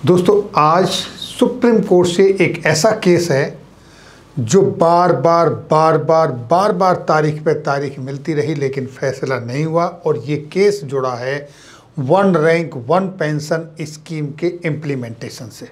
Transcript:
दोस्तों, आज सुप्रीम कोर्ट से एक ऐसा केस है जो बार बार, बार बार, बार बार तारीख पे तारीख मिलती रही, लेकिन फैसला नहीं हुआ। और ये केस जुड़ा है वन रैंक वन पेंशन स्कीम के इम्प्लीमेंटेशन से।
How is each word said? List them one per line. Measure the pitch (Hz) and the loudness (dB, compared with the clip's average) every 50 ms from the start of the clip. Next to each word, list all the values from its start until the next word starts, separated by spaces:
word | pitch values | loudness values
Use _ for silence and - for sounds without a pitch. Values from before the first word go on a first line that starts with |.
| - | 2
दोस्तों, | - 180 180 180 - 208 208 202 - - | 2 2 4 4 4 2 2 0 -2 -2
आज | 160 151 151 165 180 190 | 0 2 2 2 2 2
सुप्रीम | 185 - - - - - - - - - - 247 - - - - 240 226 214 | 0 -2 -6 -8 -10 -14 -14 -14 -14 0 0 0 0 2 0 2 2 4 2
कोर्ट | - - 180 180 175 180 | 2 4 4 4 4 2
से | - - 190 190 190 - | 2 4 4 4 4 2
एक | 175 143 156 - - | 0 0 0 -2 0
ऐसा | - 156 - - 220 - - | 0 0 4 2 2 2 2
केस | - 185 175 156 - - | 2 2 4 4 2 0
है | 143 131 151 185 - - - - - - - - - - - - - - - - - | 0 0 0 -2 -6 -14 -20 -20 -20 -20 -20 -20 -20 -20 -20 -20 -20 -20 -20 -10 -6
जो | - 117 110 165 196 | -6 -2 2 4 4
बार | 190 196 - - 165 165 170 175 180 175 170 | 4 4 2 2 2 4 4 4 4 2 2
बार, | - - 165 170 170 170 156 | 2 2 2 4 4 2 2
बार | 156 - - - 160 156 160 160 160 156 | 0 -4 -2 0 2 4 4 4 2 2
बार, | 151 156 160 160 160 151 | 2 2 2 2 2 0
बार | 131 120 117 - 170 180 196 214 196 | -2 -8 -2 0 2 2 2 0 0
बार | 175 190 185 175 180 - - | 2 2 2 2 0 0 0
तारीख | 160 156 151 156 151 - - | 2 2 2 0 -2 -2 -2
पे | 165 151 151 | -2 -2 0
तारीख | - 156 139 143 143 135 - 139 | -2 -2 -2 -2 -4 -6 -8 -10
मिलती | 127 135 139 139 143 170 160 | -10 -10 -10 -8 -6 -4 -4
रही, | 147 - 151 156 | -2 -2 -2 -4
लेकिन | 139 139 131 135 135 127 117 | -2 -4 -4 -4 -4 -8 -8
फैसला | - - 147 135 123 - - 127 131 120 | -8 -6 -6 -6 -4 -4 -4 -4 -4 -4
नहीं | 113 117 123 143 156 | -6 -6 -4 -4 -4
हुआ। | 160 156 170 170 | -2 0 -2 -2
और | 175 170 - - 160 147 120 | -2 -6 -6 -4 -4 -2 -2
ये | 113 139 151 147 151 - | -4 -6 -6 -6 -6 -6
केस | - 180 202 202 196 - 151 | -2 2 2 2 2 0 -6
जुड़ा | 127 135 135 127 127 123 | -6 -4 -4 -2 -4 -4
है | 117 123 131 139 143 143 - - - - - - - _ _ _ 156 | -4 -4 -6 -6 -6 -8 -14 -20 -20 -20 -20 -20 -20 _ _ _ -6
वन | 131 127 165 190 202 196 175 | 0 2 4 4 4 4 4
रैंक | 156 151 165 165 170 165 147 - 131 120 | 4 4 4 2 2 0 -4 -8 -12 -2
वन | 120 165 185 190 180 190 - | 0 0 0 0 -2 -4 -4
पेंशन | 156 151 151 147 - - 170 160 165 160 - - | -4 -2 -2 -4 -4 -4 -4 -4 -4 -10 -12 -12
स्कीम | 160 151 - - - - 165 156 147 139 151 | -12 -12 -12 -18 -14 -10 -8 -8 -8 -8 -6
के | - 175 175 175 175 - | -4 -4 -4 -4 -4 -6
इम्प्लीमेंटेशन | 165 143 139 151 143 143 131 120 117 113 - - 110 - - 131 104 | -6 -6 -4 -6 -6 -6 -6 -6 -10 -12 -12 -14 -14 -14 -14 -16 -16
से। | - - - - | -16 -18 -20 -20